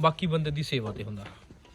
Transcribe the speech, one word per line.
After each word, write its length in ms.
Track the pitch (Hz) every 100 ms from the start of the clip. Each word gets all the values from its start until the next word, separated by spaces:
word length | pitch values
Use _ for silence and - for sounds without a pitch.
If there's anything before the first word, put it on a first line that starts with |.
ਬਾਕੀ 260 | 160 156 180
ਬੰਦੇ 240 | 160 151
ਦੀ 120 | 147
ਸੇਵਾ 280 | 151 131 107
'ਤੇ 140 | 104
ਹੁੰਦਾ। 200 | 104 101 98 - - - -